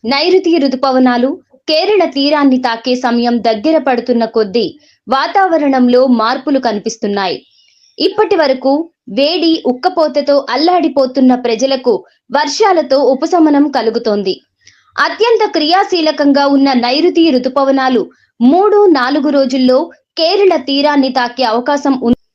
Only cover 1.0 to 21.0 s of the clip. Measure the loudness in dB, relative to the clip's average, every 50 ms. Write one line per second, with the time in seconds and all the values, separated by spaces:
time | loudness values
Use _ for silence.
1 | 2 2 2 2 0 -2 -4 -8 _ _ _ _ _ -2 -2 0 0 2 2 2
2 | 0 0 -2 -2 0 0 0 2 2 2 2 2 0 -4 -6 -4 -4 -4 -4 -2
3 | -2 -2 -2 0 0 0 -2 0 0 -2 -2 0 0 0 0 2 0 0 -2 -2
4 | -2 -2 -2 -2 -2 -2 -2 -2 -2 0 -2 -2 -2 -4 -8 -14 _ _ _ _
5 | _ -4 -2 -2 -2 -2 0 0 2 2 0 0 0 0 2 2 2 4 4 4
6 | 4 4 2 2 0 -2 -2 -4 -2 -2 -2 0 -2 -2 -4 -4 -6 -8 -8 _
7 | -6 -4 -4 -4 -4 -4 -6 -8 _ _ _ _ _ _ _ _ _ _ _ -4
8 | -4 -2 0 0 0 0 2 0 2 0 0 0 0 0 0 0 -4 -8 _ _
9 | _ -8 -2 -2 0 0 0 0 0 0 0 0 -2 -4 -4 -2 -4 -4 0 0
10 | -2 0 -2 -2 0 0 0 0 0 -2 -4 -2 0 0 0 0 0 0 0 0
11 | -2 0 0 2 2 2 2 2 0 -4 -2 -2 -2 -4 -4 -2 0 -2 -2 -2
12 | -4 _ _ _ _ _ -4 -2 -2 -2 -2 0 0 2 2 0 0 0 0 0
13 | 2 0 0 0 -2 -2 2 2 2 4 4 2 0 0 -2 -2 -2 -2 -4 -2
14 | -4 -2 -4 -2 -4 -6 -6 -8 _ _ _ _ _ -20 _ _ _ _ _ -4
15 | -2 -2 0 -2 0 2 2 2 0 -2 -2 -2 0 0 2 0 0 0 -2 0
16 | 0 -2 0 0 0 2 2 2 2 2 2 2 2 2 0 0 0 0 0 0
17 | 0 0 2 2 2 2 2 0 -2 -2 -2 0 0 0 0 0 0 0 0 -2
18 | -2 -4 _ _ _ _ _ _ 2 2 4 4 2 2 4 4 4 4 4 2
19 | 0 -2 -2 -2 -2 0 0 0 0 0 0 0 2 2 2 2 0 -4 -12 _
20 | _ _ _ -2 -2 0 2 0 2 2 0 -2 -2 -2 -2 0 0 0 2 0